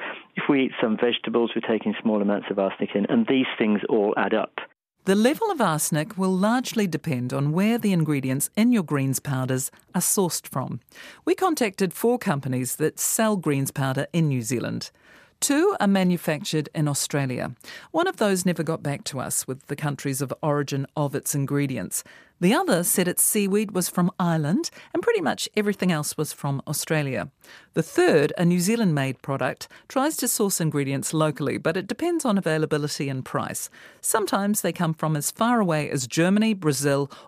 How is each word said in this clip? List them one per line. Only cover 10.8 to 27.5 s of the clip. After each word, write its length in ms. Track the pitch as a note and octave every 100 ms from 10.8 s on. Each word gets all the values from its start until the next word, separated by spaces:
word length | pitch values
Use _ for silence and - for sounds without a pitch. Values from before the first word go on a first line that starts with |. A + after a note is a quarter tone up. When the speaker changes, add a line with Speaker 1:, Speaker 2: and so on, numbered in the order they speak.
| - - - -
Speaker 2:
We 120 | - F#4
contacted 580 | F#4 D#4 A3+ - F#3+
four 240 | - A3+ B3
companies 600 | G3 C#3+ C3+ B2+ B2 -
that 220 | D3+ -
sell 380 | - - A3 G#3
greens 340 | D#3 C#3 C#3
powder 360 | - C3+ C3 C#3+
in 160 | E3+ D#3
New 140 | C3
Zealand. 500 | A2 B2 A2 A#2 - - _ - - _
Two 360 | - C#4+ F#4+ -
are 60 | G3+
manufactured 840 | G3 F#3 F3 - D3+ G3 D#3 D3
in 140 | E3 D3
Australia. 680 | C#3 - D3 C3+ A#2+ - B2+ - - -
One 160 | D#4+ F4+
of 80 | F4+
those 300 | G#3+ F#3+ F#3
never 180 | E3+
got 180 | D#3 E3
back 220 | D3+ C#3 -
to 140 | C#3
us 260 | - - -
with 220 | C3 -
the 80 | C#3+
countries 460 | D3 C#3 C#3+ C3
of 120 | C3+ B2
origin 460 | D#3+ D3 C#3+ C#3 C3+ -
of 200 | C#3+ C3+
its 200 | - D3
ingredients. 680 | C#3 C#3+ C#3+ B2 F2+ - - - - _
The 140 | F3
other 300 | C#4+ F#4+ F3+
said 260 | F3 - F3
its 140 | -
seaweed 480 | - G#3+ G3 G3+ G#3+
was 180 | F#3+ F3
from 200 | - F3 -
Ireland 520 | F3+ D#3+ D3 A3 E4+ - -
and 100 | D#4+
pretty 160 | F#4 A4+
much 300 | E3+ - - -
everything 360 | G#3 G3+ F#3
else 260 | D#3+ D3 -
was 140 | D3+
from 300 | - C#3+ C#3 -
Australia. 640 | D3+ - D#3+ C#3+ A#2 C#3+ - -